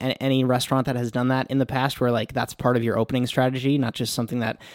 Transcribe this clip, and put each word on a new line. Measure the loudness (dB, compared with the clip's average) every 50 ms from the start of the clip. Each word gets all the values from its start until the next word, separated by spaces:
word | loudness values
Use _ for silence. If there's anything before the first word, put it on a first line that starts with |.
any, | -4 -4 -4 -2
any | 0 0 2 2 4
restaurant | 2 2 0 0 0 0 0 0
that | 0 -2
has | -2 -2 -2
done | -2 0 0 2
that | 2 0 0 0
in | 0
the | 0 0
past | 0 0 0 0 -2 0 0
where, | 0 2
like, | 2 0 -2 -2 -4
that's | -4 -4 -4 -4
part | 0 2 2 2
of | 4 2
your | 2 2 2
opening | 0 0 0 0 0
strategy, | 0 0 2 2 2 0 0 0 2 2
not | 2 0 0 -2
just | -4 -4 -4 -2
something | -4 -4 -2 -2 -2
that | -2 -2 -4 -6 -12 -20